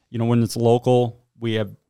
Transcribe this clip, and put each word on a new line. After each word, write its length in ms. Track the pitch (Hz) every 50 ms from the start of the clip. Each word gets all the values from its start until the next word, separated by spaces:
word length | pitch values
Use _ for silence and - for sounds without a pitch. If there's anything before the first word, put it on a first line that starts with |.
| _ _
you 80 | - 120
know, 60 | 117
when 160 | 117 120 120 117
it's 140 | 110 -
local, 680 | 117 117 117 117 123 - 127 127 123 123 123 117 - _ _ _ _
we 140 | 117 117 110
have, 160 | 110 110 98 156 - _ _